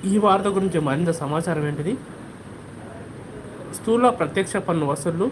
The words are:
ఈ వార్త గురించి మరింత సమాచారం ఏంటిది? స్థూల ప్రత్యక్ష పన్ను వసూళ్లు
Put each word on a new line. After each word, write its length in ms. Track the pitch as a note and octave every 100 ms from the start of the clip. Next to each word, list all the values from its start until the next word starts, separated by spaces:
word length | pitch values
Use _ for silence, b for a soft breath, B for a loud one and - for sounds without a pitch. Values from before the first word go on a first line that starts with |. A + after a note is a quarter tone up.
| G3
ఈ 20 | G#3
వార్త 220 | G#3 F#3+ G3 F#3+
గురించి 220 | F#3 E3 D3+
మరింత 220 | E3 E3+ D#3+
సమాచారం 440 | C#3+ D3+ E3 D#3 D3
ఏంటిది? 240 | C#3+ D3+ B3+ - - - - - - - - - - - - - - - - - -
స్థూల 320 | - A3+ B3 -
ప్రత్యక్ష 360 | D3+ G3 F#3+ G3+ -
పన్ను 180 | E3+ D3
వసూళ్లు 360 | C#3+ F3 E3 A3+